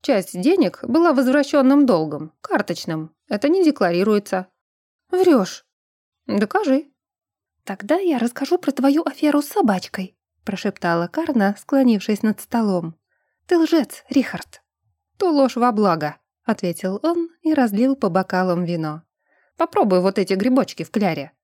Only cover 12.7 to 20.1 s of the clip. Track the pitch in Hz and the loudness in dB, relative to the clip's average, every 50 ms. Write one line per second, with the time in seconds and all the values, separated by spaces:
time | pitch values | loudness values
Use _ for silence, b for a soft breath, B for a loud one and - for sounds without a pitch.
12.7 | 190 180 165 165 165 _ _ _ _ _ _ _ _ _ _ - 359 339 330 311 | -2 -2 -4 -6 -12 _ _ _ _ _ _ _ _ _ _ 0 2 2 2 2
13.7 | 330 330 247 - - - _ _ - 277 240 - - - - _ - - _ _ | 2 0 0 -2 -8 -20 _ _ 0 0 0 0 -6 -12 -14 _ -20 -20 _ _
14.7 | _ _ _ _ _ _ _ _ _ _ 392 359 311 285 269 247 - 240 233 247 | _ _ _ _ _ _ _ _ _ _ 0 2 4 2 2 2 2 0 0 0
15.7 | 220 208 208 196 170 160 151 147 147 _ _ _ _ _ _ - 214 - - 175 | 2 2 2 2 2 0 -2 -6 -8 _ _ _ _ _ _ -6 -4 -2 -4 -6
16.7 | 170 - - 185 190 208 - 320 339 349 339 339 _ _ _ 311 311 285 254 226 | -6 -4 -6 -6 -6 -2 -2 -2 -2 -2 -4 -6 _ _ _ -2 0 2 0 0
17.7 | 202 202 247 269 269 269 - 196 170 190 185 - - 185 185 185 175 175 180 170 | 2 0 0 0 0 0 -2 0 0 0 -2 0 -2 -2 0 0 0 -2 -2 -4
18.7 | 175 165 160 156 151 160 _ _ _ _ _ _ _ _ _ _ _ _ 330 339 | -4 -4 -4 -6 -8 -12 _ _ _ _ _ _ _ _ _ _ _ _ -6 -2
19.7 | - 427 370 208 185 180 180 196 | 0 0 2 2 2 2 2 2